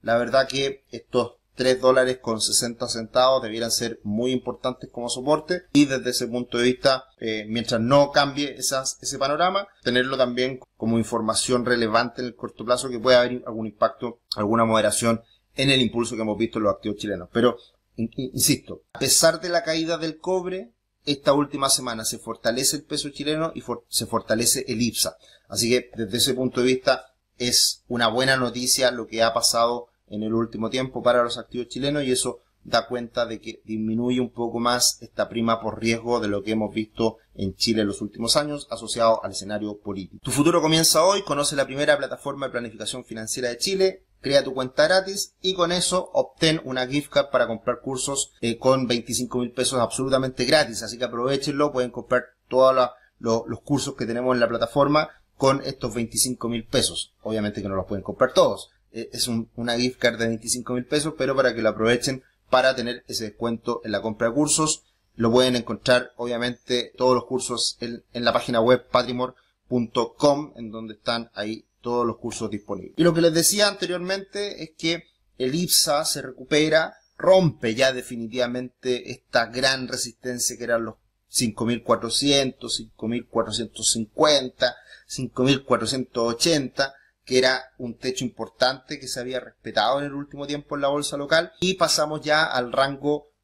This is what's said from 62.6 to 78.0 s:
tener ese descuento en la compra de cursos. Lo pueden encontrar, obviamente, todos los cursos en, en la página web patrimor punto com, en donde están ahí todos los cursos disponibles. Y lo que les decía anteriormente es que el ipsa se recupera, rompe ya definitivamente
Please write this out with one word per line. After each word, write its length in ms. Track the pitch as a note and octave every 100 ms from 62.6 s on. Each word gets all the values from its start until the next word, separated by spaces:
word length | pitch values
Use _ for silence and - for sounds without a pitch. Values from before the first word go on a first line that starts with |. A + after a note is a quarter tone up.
| C3
tener 300 | B2 A#2 A#2+ -
ese 180 | A2+
descuento 580 | A2 - A#2 A2+ - A#2
en 80 | A2
la 80 | G2+
compra 280 | A2 G#2+ A#2
de 60 |
cursos. 500 | B2+ D3 D#3 D#3 - _ _ _
Lo 160 | - A#2
pueden 240 | B2 B2+
encontrar, 580 | B2 A2+ A2 - B2 B2 -
obviamente, 760 | A#2+ A#2 A#2+ A#2+ - B2 - -
todos 180 | B2+
los 120 | B2 -
cursos 500 | B2+ - A#2 - -
en, 220 | A#2 A#2 _
en 100 | A#2+
la 80 | A#2+
página 280 | A#2 - A#2
web 260 | A2+ B2 -
patrimor 460 | B2 A#2+ B2 B2+ _ _ _ _
punto 460 | B2 A2+ - A2+
com, 400 | - D3 C#3+ D3+ -
en 140 | A2+
donde 240 | A2+ A2+
están 360 | G#2+ - A#2 A#2
ahí 320 | G2 G#2+ A2 _ _
todos 240 | A#2+ A#2+ A#2
los 100 | -
cursos 340 | A#2 - A2
disponibles. 440 | G#2 - G2 F2+ -
Y 60 |
lo 100 | E3+
que 80 | E3
les 140 | E3+
decía 340 | D#3+ E3+ G3+ G3+
anteriormente 920 | G3 F3 F3 F3+ G3 G3 G3+ G3+ -
es 80 | D#3+ -
que 260 | E3 E3 _ _ _ _
el 180 | B2+
ipsa 500 | D#3 F3+ - E3 D3 D#3
se 160 | D3
recupera, 720 | C3 - B2+ D3+ D#3 D#3+ E3+ - _ -
rompe 560 | F3 F#3+ E3+ - A#2
ya 180 | A2 C3
definitivamente 1200 | B2+